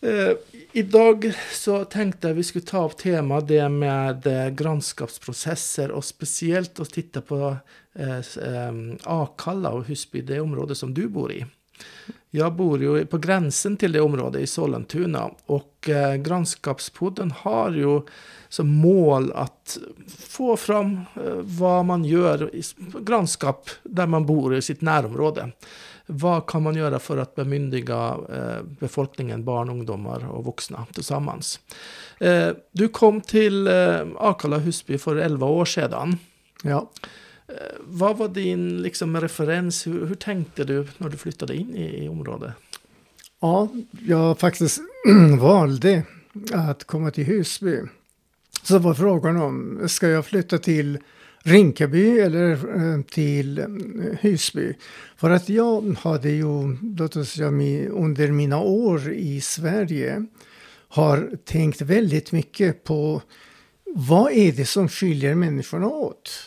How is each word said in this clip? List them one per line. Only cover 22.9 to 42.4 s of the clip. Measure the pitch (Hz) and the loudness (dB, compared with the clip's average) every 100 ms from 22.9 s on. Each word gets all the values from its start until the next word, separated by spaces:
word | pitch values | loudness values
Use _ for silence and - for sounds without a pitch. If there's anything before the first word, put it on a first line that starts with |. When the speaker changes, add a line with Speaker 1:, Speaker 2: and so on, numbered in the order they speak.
| 190 | -10
Speaker 1:
grannskap | 214 233 170 - 147 139 - - | 0 2 2 0 -2 -4 -8 -18
där | - 180 175 | -8 -2 0
man | 160 147 | 2 2
bor | 156 135 131 | 2 2 0
i | |
sitt | 123 147 | -2 -4
närområde. | 160 156 113 123 151 156 123 - - - - - _ | 0 0 0 -2 -2 -2 -8 -12 -20 -20 -20 -20 _
Vad | 151 170 170 160 | -4 0 0 -2
kan | 160 | -2
man | 156 156 | 0 0
göra | 151 131 | -2 -4
för | - 143 | -4 -6
att | 127 - | -6 -4
bemyndiga, | 139 143 139 131 123 117 117 127 - | -4 -2 -2 -4 -4 -4 -2 -4 -8
eh, | 131 120 117 107 139 | -8 -6 -8 -10 -10
befolkningen, | 131 - 139 - 127 113 117 | -8 -4 -6 -6 -8 -6 -4
barn, | 123 120 | -4 -4
ungdomar | 120 113 101 104 120 120 | -6 -8 -8 -8 -8 -8
och | - 123 | -10 -10
vuxna | - - - 117 | -10 -12 -12 -12
tillsammans? | - - 143 143 - - - _ - - - - - | -12 -6 -6 -6 -8 -10 -12 _ -20 -20 -20 -20 -2
Eh, | 175 175 170 165 _ | 2 4 2 -2 _
du | 175 220 | -2 0
kom | 220 220 214 | 4 4 4
till, | - 220 214 196 196 | 2 4 4 2 2
eh, | 185 180 170 160 - | 4 4 2 -4 -2
Akalla | 208 190 151 147 | 0 0 0 -2
Husby | 156 165 - 139 | -2 -4 -4 -6
för | - 151 | -2 -2
elva | 160 143 131 | 0 0 0
år | 160 170 | 0 0
sedan. | - 135 117 143 175 - _ _ _ | 0 -2 -2 -2 -4 -4 _ _ _
Speaker 2:
Ja. | 147 143 233 - - - - - _ | -2 -2 -2 -14 -20 -20 -20 -20 _
Speaker 1:
Eh, | - - - | -16 -14 -16
vad | - 175 190 214 | -14 -2 0 0
var | 214 | -4
din, | 185 185 180 175 175 | -2 -2 -2 -2 -4
liksom, | 180 - 165 160 | -6 -4 -4 -2
referens? | 165 - 156 170 175 170 - | -4 -4 -2 0 -2 -4 -6
Hur, | 170 165 | -6 -6
hur | 196 | -6
tänkte | - 202 160 - | -6 -6 -6 -6
du | 139 139 143 - | -2 -2 -4 -8
när | 160 | -10
du | 147 | -8
flyttade | 170 - - 135 | -10 -10 -8 -6
in | 220 240 | -8 -8
i, | 160 - 147 | -8 -8 -8
i | |
området? | 165 147 - | -8 -10 -10